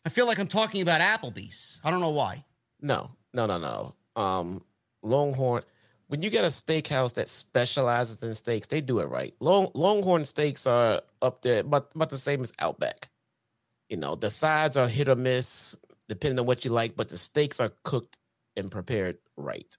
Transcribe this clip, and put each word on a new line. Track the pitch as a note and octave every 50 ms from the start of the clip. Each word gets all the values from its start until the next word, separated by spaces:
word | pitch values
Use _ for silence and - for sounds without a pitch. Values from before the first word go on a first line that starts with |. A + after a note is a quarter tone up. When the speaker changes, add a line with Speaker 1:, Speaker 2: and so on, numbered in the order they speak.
| -
Speaker 1:
I | E3
feel | - B3 B3
like | A#3 A3 F#3+
I'm | G3
talking | - - G#3+ A3 G#3+ G#3 G3
about | F3+ F3 E3 D#3
Applebee's. | F3 G3+ A3 A3+ - B2 F2+ F#2+ G2 F#2+ - - - - - - -
I | D#3
don't | F3 F3+
know | F3 D#3
why. | D3+ C#3+ B2 F#2 G2+ C#3+ - _ _ _ _ _ _ -
Speaker 2:
No, | C#3+ C#3+ A#2 D2+ - - - _ _ _ -
no, | B2 A2+
no, | G#2 F#2 F2
no. | D#2+ C2 A1 G1+ G#1 C2 - _ _ _ - A#2
Um, | G2+ F#2+ F#2 F#2 F2 F2 F#2+ - - _ _ _ _ _ _ _ -
Longhorn, | A2 C3 C#3+ D3 C#3+ C3 C3 C3 B2 A#2+ A#2 - _ _ _ _ _ _ _ _
when | - C#3+ D3+ F3
you | G#3+
get | A3 A3+ G3
a |
steakhouse | D#3+ C3+ - - - D#3+ D#3+ D3+ - D3+ C3 B2+ B2 -
that | A#2+ -
specializes | - - - - _ - B2+ B2 A#2+ - C#3+ C3 A#2+ A#2+ A#2+ B2 A2+ A2+ - A#2
in | A2+ A2
steaks, | - - A#2+ A#2 G#2 -
they | - C#3 D#3
do | C#3+ C3 B2 G2+
it | D#2
right. | C2 B1+ B1+ B1+ - _ -
Long-, | B2 D#3+ F#3+ G3+ F#3+ - -
Longhorn | C3 E3 G3 G#3+ G3+ F#3+ F#3 F3+ D#3+ D3
steaks | - - D3+ D3+ D3 C3 - -
are | C3 A#2+ A#2+ A#2 A2 G2 - - _ _ -
up | - B2+ - _ -
there, | B2 A#2+ G#2 -
but, | C3+ D3 C#3 - _ -
but | D#3+ D#3+ -
the | C#3
same | C3 - D3 C#3+ C3
as | B2+ A#2 -
Outback. | - - - - - - - - - - - _ _ _ _ _ _ _ _ _ _ _ _ _ _ _
You | - A2
know, | E2+ C#2+ C#2+ E2
the | - - G#2
sides | - - D#3 D#3 D#3 D3+ D#3 D3+ B2+
are | C#3 B2
hit | A#2 G#2+ C3+ C#3+ C3+
or | C3
miss, | A#2+ B2+ B2+ B2+ B2+ C3 - - - - - - _ _ _ - _ _ -
depending | G#2+ - - C#3+ B2+ B2
on | A#2+
what | B2 B2 - -
you | A#2+
like, | A#2 A#2 A2+ A2 -
but | - G#2+ -
the | -
steaks | E2+ - - - D3+ D3+ C#3 - -
are | A#2+ G#2 - _ -
cooked | - C#3 A#2 - _ - _ _ _ _ _ _ _ -
and | G2+ F#2+ F#2+
prepared | - F#2+ F2+ - A#2+ G2+ F#2 F2+ - - _ _ _
right. | - C#2+ C2+ G1+ G1+ - - -